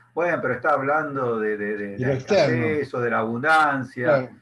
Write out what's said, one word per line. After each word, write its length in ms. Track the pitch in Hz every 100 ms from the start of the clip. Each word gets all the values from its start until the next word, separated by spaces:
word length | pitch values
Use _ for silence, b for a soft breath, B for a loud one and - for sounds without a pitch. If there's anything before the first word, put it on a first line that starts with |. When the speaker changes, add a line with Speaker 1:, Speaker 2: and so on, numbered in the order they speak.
| b
Speaker 1:
"Bueno, 240 | - 175 160
pero 100 | 131
está 200 | - 160
hablando 640 | 139 135 151 147 135 123 113
de, 160 | 107 104
de, 200 | 104 107
de 100 | 101
Speaker 2:
De 60 | 98
Speaker 1:
la 100 | 127
Speaker 2:
lo 40 |
externo. 540 | 131 - 196 156 160 156
Speaker 1:
escasez 280 | 151 135
o 60 | 127
de 100 | 120
la 80 | 113
abundancia". 840 | 110 117 151 160 151 139 127 127 123
Speaker 2:
Claro, 220 | 139 127 -